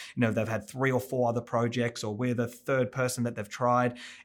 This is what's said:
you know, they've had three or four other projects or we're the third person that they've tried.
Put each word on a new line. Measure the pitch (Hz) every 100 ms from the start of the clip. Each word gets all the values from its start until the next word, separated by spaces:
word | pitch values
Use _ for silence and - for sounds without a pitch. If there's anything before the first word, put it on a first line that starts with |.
| - -
you |
know, | 117
they've | 107 107
had | 110 -
three | 131 135
or | 127
four | - 127 120
other | 120
projects | 120 117 120 120 117 -
or | 107
we're | 107 123
the | 120 117
third | - - 135 123
person | 131 127 123
that | 117 117
they've | 104
tried. | - 123 123 123 123 - -